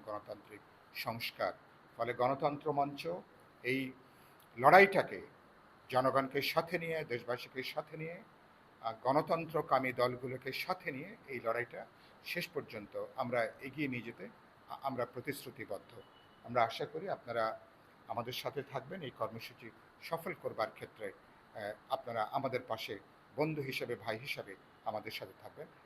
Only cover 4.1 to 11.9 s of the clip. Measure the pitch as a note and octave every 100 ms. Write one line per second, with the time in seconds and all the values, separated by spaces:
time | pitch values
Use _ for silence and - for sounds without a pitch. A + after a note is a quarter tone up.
4.1 | - - - - - C#3+ F3+ G3 F3+ -
5.1 | F#2+ - - - - - - - B2+ C3
6.1 | C3 C3 C#3+ C3+ E3 E3 F3+ E3 D#3+ D3+
7.1 | A#2+ A#2 B2 B2 B2+ B2 D3+ D#3 D#3 D#3+
8.1 | F3+ A3 - - - - - A#2 A2 B2
9.1 | C#3+ D#3 E3 E3 D3+ D3+ C3+ B2+ B2 B2
10.1 | B2 C3 B2+ C3 C3 - F3+ - C3+ F3
11.1 | A3 - B2 A2+ A#2 A#2+ E3 -